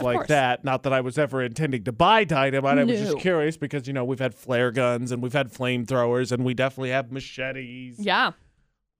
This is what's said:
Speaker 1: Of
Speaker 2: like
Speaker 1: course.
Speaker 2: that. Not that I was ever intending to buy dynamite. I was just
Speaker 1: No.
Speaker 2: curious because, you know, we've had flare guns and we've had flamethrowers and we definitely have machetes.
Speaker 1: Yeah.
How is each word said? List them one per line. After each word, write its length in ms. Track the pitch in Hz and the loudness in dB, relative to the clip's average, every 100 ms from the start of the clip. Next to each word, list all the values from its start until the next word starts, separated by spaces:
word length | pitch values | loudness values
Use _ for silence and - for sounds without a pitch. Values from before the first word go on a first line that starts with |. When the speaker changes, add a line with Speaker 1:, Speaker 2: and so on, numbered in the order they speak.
Speaker 1:
Of 40 | 127 | 0
Speaker 2:
like 100 | 123 | 0
Speaker 1:
course. 100 | 131 | 2
Speaker 2:
that. 360 | 147 127 123 | 2 4 0
Not 200 | 139 131 | 0 -2
that 100 | 139 | 2
I 80 | 131 | 0
was 160 | 127 123 | 0 0
ever 240 | 143 135 | 0 0
intending 420 | 127 113 151 127 98 | -4 -2 -2 -2 -4
to 60 | |
buy 340 | 110 175 220 202 | 2 6 6 4
dynamite. 520 | 151 135 135 135 139 | 2 2 2 2 4
I 60 | |
was 160 | 123 233 | 4 0
just 140 | - 139 | -2 0
Speaker 1:
No. 40 | |
Speaker 2:
curious 380 | 180 170 151 160 | 0 2 0 -2
because, 300 | 143 147 123 | -6 -6 -4
you 60 | |
know, 100 | 139 123 | -4 -2
we've 140 | 127 | -2
had 160 | 131 - | -2 -4
flare 340 | - 120 123 | -2 2 2
guns 420 | 117 123 120 123 | 2 2 0 -2
and 120 | 123 | -4
we've 100 | 123 | -2
had 180 | 143 127 | -2 -2
flamethrowers 800 | - 123 123 113 131 120 123 127 | -2 -2 -2 0 0 2 2 0
and 140 | 123 127 | 0 0
we 80 | |
definitely 360 | 123 131 131 131 | 0 -2 -2 -4
have 200 | 131 123 | -2 -4
machetes. 840 | 131 127 - 131 135 123 127 127 123 | -10 -12 -8 -8 -8 -12 -14 -16 -6
Speaker 1:
Yeah. 340 | 202 196 247 - _ _ _ _ _ | 0 0 0 -4 _ _ _ _ _